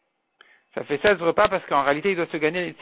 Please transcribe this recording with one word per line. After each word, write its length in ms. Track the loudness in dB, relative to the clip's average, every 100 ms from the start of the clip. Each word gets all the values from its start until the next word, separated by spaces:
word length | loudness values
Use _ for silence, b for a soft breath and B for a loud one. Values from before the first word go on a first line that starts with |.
| _ _ _ _ b b _
Ça 100 | -12
fait 140 | -6 0
seize 220 | 2 2
repas 280 | 2 2 2
parce 160 | 0 0
qu'en 160 | 0
réalité, 280 | 2 0 0
il 60 | -2
doit 100 | -4
se 100 | -2
gagner, 380 | -2 -2 -6 -6